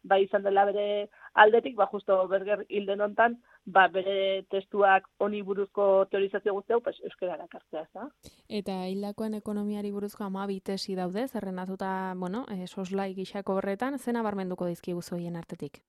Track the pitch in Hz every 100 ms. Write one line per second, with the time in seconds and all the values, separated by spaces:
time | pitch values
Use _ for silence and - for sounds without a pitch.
0 | 190 196 196 208 196 196 202 202 208 208
1 | 208 _ - - 220 233 254 233 - 202
2 | - 190 185 196 190 202 202 202 196 202
3 | 208 208 233 240 _ _ - 190 180 185
4 | 185 196 196 190 190 196 196 208 202 190
5 | - _ 202 208 95 196 196 - 202 190
6 | 190 202 196 196 214 196 - 233 233 -
7 | - - 180 156 175 - _ 160 160 185
8 | 269 _ - _ _ 214 196 190 185 196
9 | 202 208 220 214 214 208 208 208 208 202
10 | 202 - 202 190 202 190 - 196 - 185
11 | 180 196 262 214 196 185 185 190 190 190
12 | 190 185 180 208 - 190 180 - 185 196
13 | 196 190 190 202 196 190 196 196 254 277
14 | - 233 220 202 185 180 180 170 - 175
15 | - 175 170 170 - 170 143 -